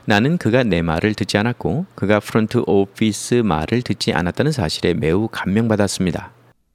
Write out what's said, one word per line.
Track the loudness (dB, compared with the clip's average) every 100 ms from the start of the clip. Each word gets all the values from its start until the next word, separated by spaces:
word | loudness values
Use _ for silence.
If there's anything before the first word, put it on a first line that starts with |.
"나는 | 0 2 2 2
그가 | 2 2
내 | 2 2
말을 | 0 0 0
듣지 | 0 -2 0
않았고 | 0 -2 -4 -4 -6 -4
그가 | 0 0
프론트 | 2 -2 0 0 2
오피스 | 2 0 0 -2 0 0 0
말을 | 2 0 0 -2
듣지 | -2 -4 -2
않았다는 | 0 -2 -2 -2
사실에 | 0 -2 -2 -2
매우 | 0 0 0 -2
감명받았습니다." | -4 -2 0 2 0 0 0 -2 -4 -10 -20 _ _ _